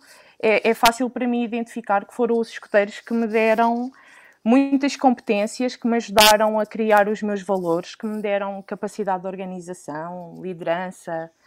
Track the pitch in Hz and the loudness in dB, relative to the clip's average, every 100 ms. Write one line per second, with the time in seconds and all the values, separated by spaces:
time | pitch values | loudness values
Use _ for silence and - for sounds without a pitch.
0 | _ - - - - 208 220 226 233 - | _ -20 -20 -4 0 2 2 2 2 2
1 | 254 240 247 240 233 233 233 - - 202 | -2 -2 -2 -2 -2 -4 -6 -8 -2 -2
2 | 202 - 233 233 226 - - 214 208 - | -2 -2 0 0 -2 -8 -2 0 0 -4
3 | - 233 226 220 220 220 233 233 247 - | -6 -2 0 2 2 4 2 0 -6 -12
4 | - - - _ 220 254 277 277 277 - | -20 -20 -20 _ 2 4 4 2 0 2
5 | 269 240 - 208 214 - 247 - 233 233 | 2 2 0 -2 -2 -2 -6 -4 -2 -2
6 | 220 202 214 214 214 220 214 214 220 208 | 0 6 8 8 4 0 -4 -2 4 4
7 | 202 214 208 202 185 190 175 165 175 - | 4 0 -4 -4 -2 -2 0 -2 -4 -10
8 | 220 214 208 202 202 196 - 202 208 - | -10 -6 -4 -2 -4 -8 -10 -10 -8 -6
9 | 196 185 190 185 190 185 170 180 - 151 | -4 -4 -4 -8 -10 -10 -12 -12 -10 -10
10 | 165 180 170 165 175 170 165 170 185 185 | -8 -12 -14 -12 -10 -6 -4 -2 -4 -10
11 | - 165 165 _ | -8 -8 -8 _